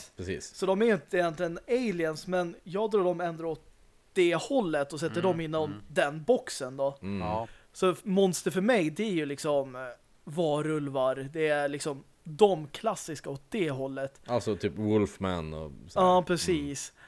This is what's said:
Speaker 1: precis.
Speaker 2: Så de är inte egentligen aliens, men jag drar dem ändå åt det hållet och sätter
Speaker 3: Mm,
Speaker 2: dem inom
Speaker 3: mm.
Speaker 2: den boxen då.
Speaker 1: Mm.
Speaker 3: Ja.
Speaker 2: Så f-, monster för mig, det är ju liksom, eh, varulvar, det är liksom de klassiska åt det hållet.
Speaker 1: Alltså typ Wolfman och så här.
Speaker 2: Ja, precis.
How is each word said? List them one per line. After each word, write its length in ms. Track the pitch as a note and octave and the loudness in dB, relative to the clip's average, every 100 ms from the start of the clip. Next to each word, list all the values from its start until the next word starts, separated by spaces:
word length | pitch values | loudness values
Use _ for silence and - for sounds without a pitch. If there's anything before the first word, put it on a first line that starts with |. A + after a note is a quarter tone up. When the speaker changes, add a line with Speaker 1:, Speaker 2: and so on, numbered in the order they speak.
| - - | -10 -10
Speaker 1:
precis. 380 | F#2 - - | -6 -6 -8
Speaker 2:
Så 120 | - F#3+ | -4 0
de 160 | F#3+ | 2
är 100 | A#3 | 4
inte 220 | F#3+ - F#3 | 2 0 0
egentligen 420 | E3+ D#3 E3+ E3+ - | 0 -2 -6 -6 -2
aliens, 580 | B3 A#3 F3 D#3+ D#3 F3+ | 0 0 0 -2 -4 -2
men 300 | F3+ E3+ - | -2 -2 -6
jag 260 | F#3 F#3+ A3 | -8 -4 0
drar 140 | G#3 | 2
dem 160 | F3+ E3+ | 2 0
ändå 280 | E3+ D#3+ E3 | -4 -4 -6
åt 140 | D3+ - _ - _ _ | -8 -12 _ -20 _ _
det 220 | G3 F3 | 2 4
hållet 580 | E3 - C#4 F3+ D3+ C#3 | 4 2 2 2 0 0
och 80 | D3+ | -2
sätter 200 | E3 F3 | -2 0
Speaker 3:
Mm, 20 | F#3 | 2
Speaker 2:
dem 100 | E3 | 0
inom 300 | D#3 D#3+ D3+ | 0 -2 -2
Speaker 3:
mm. 120 | G#2 - | -6 -4
Speaker 2:
den 340 | D#3 D3 D#3 | 0 2 0
boxen 520 | D3+ B3 - - B2+ C3+ | 2 2 2 -8 -8 -2
då. 220 | C#3 C#3 | -2 -2
Speaker 1:
Mm. 180 | F#2+ G2 G#2 | -6 -4 -2
Speaker 3:
Ja. 200 | A2 A2+ - - | -2 -4 -14 -18
Speaker 2:
Så 180 | - F#3 | 0 0
f-, 100 | E3 | 0
monster 460 | G#3+ F#3 G3 - F3+ | 0 2 4 2 -2
för 100 | F#3 | 0
mig, 300 | G#3 A#3 D#3 | 2 2 2
det 120 | D3+ | -2
är 80 | A3 | -2
ju 140 | E3+ C#3+ | -2 -2
liksom, 480 | C#3 D#3 C#3+ C3+ | -4 0 0 0
eh, 60 | B2+ B2+ A#2+ _ _ | -8 -12 -14 _ _
varulvar, 1040 | - D#3 D#3+ D3 D3+ D#3 C#3+ C3+ C3 C3 C3+ | -10 -2 0 0 0 -2 -2 0 2 0 -6
det 160 | D#3+ D#3 | -2 2
är 200 | D3 C#3+ | 2 0
liksom 360 | C#3+ D#3 C3+ - _ | -2 -6 -8 -12 _
de 420 | E3+ D3 G#3 E3+ D3 | -10 6 6 6 -4
klassiska 640 | - A3+ F#3+ - C#3+ D3+ | -4 -4 -4 -6 -10 -8
åt 120 | C3+ - | -10 -6
det 220 | A3+ D#3+ | -2 0
hållet. 500 | C3 C3+ C3+ C3+ - - | 0 -4 -6 -8 -10 -2
Speaker 1:
Alltså 300 | A#2+ A2+ G2+ | -2 0 0
typ 160 | G2+ G2+ | -2 0
Wolfman 800 | G#2+ G#2+ G2+ - F#2+ F2 D#2 | 2 4 2 0 -2 -2 -4
och 180 | D#2 D#2 C2+ - | -8 -10 -14 -6
så 120 | - | 4
här. 60 | F#3 | 6
Speaker 2:
Ja, 160 | F3+ F3 | 6 4
precis. 680 | E3+ - D#3+ C#3+ C3+ - _ | -2 0 0 -2 -8 -10 _